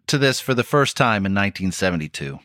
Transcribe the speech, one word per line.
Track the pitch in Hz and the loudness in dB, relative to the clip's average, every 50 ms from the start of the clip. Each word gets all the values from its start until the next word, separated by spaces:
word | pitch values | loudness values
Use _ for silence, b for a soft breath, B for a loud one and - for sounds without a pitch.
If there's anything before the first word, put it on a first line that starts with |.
| _ | _
to | - - | -2 0
this | 143 135 135 127 - | 2 4 2 2 0
for | - - 131 | 0 0 0
the | 120 120 | 0 0
first | - - 147 139 123 - | 2 2 2 2 2 2
time | - 139 120 110 104 98 | 0 2 2 2 2 0
in | 98 98 | 0 0
nineteen | 101 101 101 95 - 95 95 | 0 0 -2 -2 -4 -4 -4
seventy-two, | 87 - - 92 87 82 78 76 - - 73 69 67 64 - | -2 -2 0 0 0 -2 -4 -6 -8 -10 -10 -10 -10 -12 -16